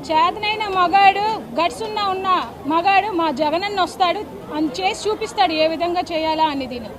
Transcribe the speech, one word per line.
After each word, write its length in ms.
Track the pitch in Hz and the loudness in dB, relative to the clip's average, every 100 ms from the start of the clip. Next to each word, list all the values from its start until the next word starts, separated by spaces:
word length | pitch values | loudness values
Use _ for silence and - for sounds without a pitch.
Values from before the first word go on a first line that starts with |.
| 285 | 2
చేతనైన 560 | 311 339 415 415 427 427 370 | 2 2 0 -4 -2 -2 2
మగాడు, 480 | 349 392 392 392 415 466 - 269 | 4 6 6 6 0 -2 -6 -2
గట్స్ 240 | 339 - 440 | -2 -2 -6
ఉన్న, 140 | 427 403 | -4 -2
ఉన్న 140 | 381 381 359 240 - 277 | -2 0 0 -2 -8 -2
మగాడు 360 | 320 349 392 415 370 | 0 4 2 2 0
మా 80 | 320 262 | 0 0
జగనన్న 360 | 302 320 403 403 349 | 0 0 -2 -2 -2
వస్తాడు, 360 | - 359 339 - - - 302 | 0 0 0 -6 -12 -8 -2
అని 120 | 311 - | -2 0
చేసి 220 | 370 440 392 | -2 -2 -4
చూపిస్తాడు 480 | 415 427 - 370 320 | -2 -4 0 2 4
ఏ 40 | 311 | 0
విధంగా 280 | 320 339 349 359 | 2 -2 -2 -2
చేయాలా 340 | 330 320 311 311 | -2 0 2 0
అనేది. 260 | 277 254 240 214 | 0 -6 -8 -10